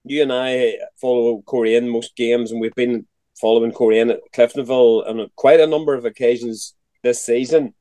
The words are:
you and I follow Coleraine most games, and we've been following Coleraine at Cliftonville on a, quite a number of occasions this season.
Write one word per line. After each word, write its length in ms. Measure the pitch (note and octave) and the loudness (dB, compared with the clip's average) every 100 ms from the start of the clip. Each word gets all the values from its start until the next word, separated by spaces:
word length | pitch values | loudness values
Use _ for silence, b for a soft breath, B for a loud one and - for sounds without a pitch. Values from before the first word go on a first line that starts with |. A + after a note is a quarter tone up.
you 180 | - C#3+ | -8 -4
and 100 | C#3+ | -2
I 420 | B2+ C3 B2+ A#2+ G#2+ - - | -2 -4 -2 -2 -2 -10 -8
follow 420 | C3 B2 A#2 A2 - | -2 0 0 -4 -6
Coleraine 420 | C3 A2+ A#2 A#2+ | -4 0 0 0
most 280 | A#2 A#2 - | -4 -8 -4
games, 340 | A#2 A#2+ A2+ | -2 -2 -2
and 100 | A2+ | -6
we've 140 | A2+ | -6
been 320 | - B2 A#2 - _ _ _ | -4 -4 -4 -8 _ _ _
following 320 | A2 A#2 A#2 | 0 2 2
Coleraine 380 | G#2+ A2+ A2 A#2 | 0 2 2 2
at 100 | - - | -2 -4
Cliftonville 720 | - A#2+ - A#2+ B2+ A#2+ A2 G2+ | 0 2 0 -2 2 4 4 -2
on 120 | A2+ | -8
a, 60 | G#2 - | -10 -2
quite 240 | C3+ D#3+ | 4 6
a 60 | D#3 | 4
number 280 | D#3 D3+ | 0 -2
of 100 | C3+ | -4
occasions 720 | A#2+ - A#2+ A#2+ A#2+ A2 - - _ _ | -6 -2 0 0 -4 -10 -14 -20 _ _
this 220 | B2 A#2+ | -2 -2
season. 500 | - A#2+ C3 D#3+ C3 - | -2 -2 2 0 0 -8